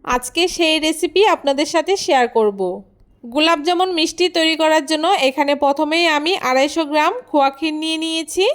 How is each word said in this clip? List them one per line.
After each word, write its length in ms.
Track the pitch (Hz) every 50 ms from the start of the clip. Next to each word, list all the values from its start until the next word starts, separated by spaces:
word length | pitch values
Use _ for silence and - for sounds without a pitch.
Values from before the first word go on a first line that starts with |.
| - - 247
আজকে 280 | 254 - - - 330 349 359 -
সেই 200 | - 339 320 311 311 302
রেসিপি 380 | 311 311 320 359 339 - 359 415 415 339
আপনাদের 340 | - - 285 277 269 311 330 -
সাথে 180 | 330 311 330 392 381 -
শেয়ার 220 | - 294 262 247 233 -
করব। 240 | 226 220 208 202 196 190 180 185 202 196 _ _ _ _ _ _ _ -
গোলাপ 360 | 240 233 294 311 330 339 302 285
জামুন 240 | 349 349 339 370 370 359 320
মিষ্টি 260 | 311 330 - - 349 370 359
তৈরি 180 | 330 320 320 320 302
করার 220 | 320 311 311 320 285 262
জন্য 160 | 311 302 311 349 403 359 269 269
এখানে 240 | 262 302 285 277 285 277
প্রথমেই 440 | 294 269 277 294 311 294 311 339 349 330 302
আমি 160 | 294 294 330 392 - - 254
আড়াইশো 340 | 254 262 269 294 294 330 320 285
গ্রাম 200 | 302 302 302 339 427 494 - -
খোয়া 220 | - 294 277 269 269
ক্ষীর 180 | - 320 320 302 311
নিয়ে 160 | 311 320 320 320 320
নিয়েছি। 420 | 330 320 320 320 311 - 359 381 480